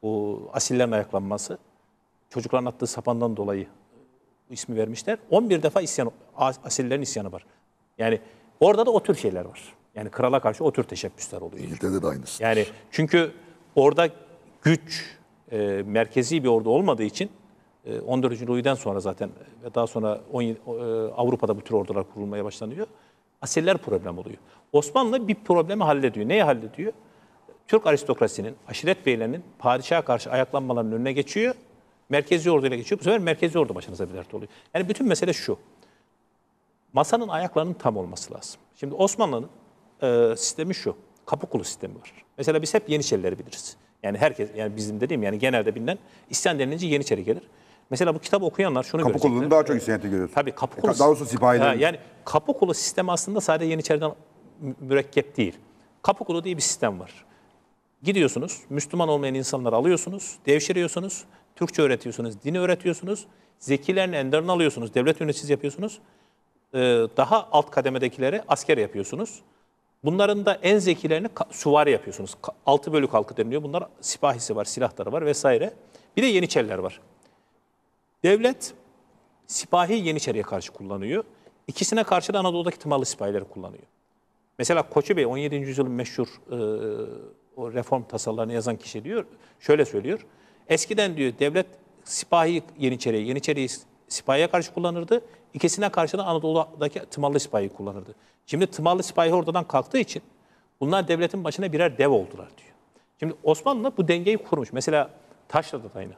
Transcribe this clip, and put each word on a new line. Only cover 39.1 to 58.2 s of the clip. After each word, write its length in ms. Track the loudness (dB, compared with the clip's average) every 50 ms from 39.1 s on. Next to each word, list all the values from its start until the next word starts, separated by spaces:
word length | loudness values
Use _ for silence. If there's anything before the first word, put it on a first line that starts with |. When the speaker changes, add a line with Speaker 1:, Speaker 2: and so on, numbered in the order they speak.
| 2 0 0 0 0 -4 -6 -8 -16 -20 _ _ _ _ _ _ _ _ 0
Speaker 1:
e, 320 | 2 4 6 4 4 4 0
sistemi 380 | -4 -6 -4 -4 -4 -4 -4
şu. 200 | -4 -4 -6 -6 -6 -14 _ _ _ _
Kapı 220 | -6 -6 -6 -4 -4
kulu 160 | -4 -4 -4
sistemi 320 | -4 -10 -10 -10 -12 -12
var. 180 | -14 -18 -20 -20 -20 -20 _ _ -4
Mesela 240 | 0 2 2 2
biz 120 | 0 2 0
hep 160 | 0 0 2
Yeniçerileri 500 | -2 -2 0 0 0 0 0 -2 -4 -4
biliriz. 380 | -10 -14 -14 -14 -14 -16 -16 _ _ _ _ _ -6
Yani 140 | -6 0 2
herkes, 320 | 2 2 2 0 -8 -8 -6
yani 200 | -6 -6 -6 -6
bizim 240 | -6 -6 -6 -4 -4
dediğim 240 | -2 -2 -2 -2 -2
yani 160 | -2 -2 0
genelde 360 | 0 2 2 2 0 0 -2
bilinen 220 | -2 -4 -6 -6 -6 -10 -20 -20 -20 _ _
isyan 300 | -8 -2 0 0 0 0
denilince 280 | 0 -2 -2 -4 -2 0
Yeniçeri 360 | 0 0 0 2 0 0 2
gelir. 200 | 2 -2 -2 -4 -18 _ _ _ _ -20 _ _ _
Mesela 260 | -2 0 2 2 0
bu 40 | -2
kitabı 260 | -2 0 0 2 2
okuyanlar 380 | 0 0 0 0 2 2 0 -2
şunu 180 | -2 -2 0
Speaker 3:
Kapı 100 | 2 2 2
Speaker 1:
görecekler. 180 | 4 4 4 4
Speaker 3:
kulunun 160 | 4 2 6
daha 140 | 6 6 6
çok 120 | 4 0 -2
isyaneti 320 | 0 0 -2 -2 0 -2
görüyoruz. 240 | -2 -2 -2 0 0
Speaker 1:
Tabii 160 | 0 0 0
kapı 260 | -2 -4 -6 -6 -6 0
Speaker 3:
E, 40 |
Speaker 1:
kulu 100 | 0 0
Speaker 3:
ka-, 80 | 4 6
daha 80 | 6 6
doğrusu 180 | 6 4 2
sipahilerin. 420 | -4 -2 4 6 6 6 6 6 4
Speaker 1:
Ha, 40 | 4
yani 240 | 4 2 2 2 -2 -12 -18 -20 -18 -14
kapı 280 | 0 0 0 2 2 2
kulu 200 | 2 2 2 2
sistemi 380 | -2 -2 -4 -2 -2 0 0
aslında 300 | 0 -2 -2 -2 -4 -4
sadece 300 | 0 2 0 2 2 0
Yeniçeriden 400 | 0 -2 0 0 0 0 0 -2 -4 -6 -18 _ _ _ -20 -20 -20 -12
mü-, 140 | -10 -10 -10 -10
mürekkep 580 | -4 2 2 2 2 2 0 -2 -2 0 -2 -2
değil. 200 | -2 -2 -2 -8 -20 _ _ _ _ _ _ _
Kapı 220 | _ 0 0 0 -2
kulu 200 | -4 -4 -4 -2
diye 140 | -4 -4 -4
bir 40 |
sistem 380 | -2 -4 -2 0 -2 -2 -2 -4
var. 260 | -12 -16 -18 -20 -20 _ _ _ _ _ _ _ _ _ _ _ _ _ _ _ -4
Gidiyorsunuz, 580 | -2 2 2